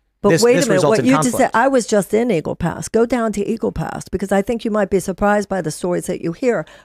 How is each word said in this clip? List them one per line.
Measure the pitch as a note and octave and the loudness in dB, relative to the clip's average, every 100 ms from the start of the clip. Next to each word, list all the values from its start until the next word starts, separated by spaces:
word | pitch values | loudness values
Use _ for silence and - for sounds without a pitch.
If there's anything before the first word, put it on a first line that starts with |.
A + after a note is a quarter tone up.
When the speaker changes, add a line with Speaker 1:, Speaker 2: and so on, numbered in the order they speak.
| _ _ | _ _
Speaker 1:
But | - | 2
Speaker 2:
This, | E3 | 4
Speaker 1:
wait | A#3 G#3 | 4 4
Speaker 2:
this | - | 2
Speaker 1:
a | |
minute, | - | 2
Speaker 2:
results | - | 4
Speaker 1:
what | A3 | 4
Speaker 2:
in | B3+ | 4
Speaker 1:
you | |
Speaker 2:
conflict. | C4+ B3+ - | 2 2 0
Speaker 1:
just | |
said, | B3 | 0
I | A3 C4+ | 2 2
was | C4 - | 2 2
just | G#3 F3+ | 0 0
in | G#3 B3 | 0 0
Eagle | F3 - - | 0 -2 -4
Pass. | E3+ - - | -4 -4 -2
Go | A3 A#3 | 0 2
down | B3+ A3+ | 0 -2
to | G3+ - | -2 -4
Eagle | A3+ G#3+ | -4 -4
Pass, | F3+ D#3 - - | -4 -6 -8 -8
because | F#3 F#3+ | -8 0
I | G3 | 0
think | G3 A#3 A3+ | 0 -4 -2
you | |
might | G#3+ F#3+ | -2 0
be | G3 | 0
surprised | - F3+ G#3 G#3 G3 | -2 -2 0 0 -2
by | F#3+ | -4
the | D#3+ | -6
stories | - F3+ F3 E3 | -6 -4 -4 -4
that | F3 | -6
you | E3 | -6
hear | E3 B3+ G3+ D#3+ - | -2 -2 -2 -4 -14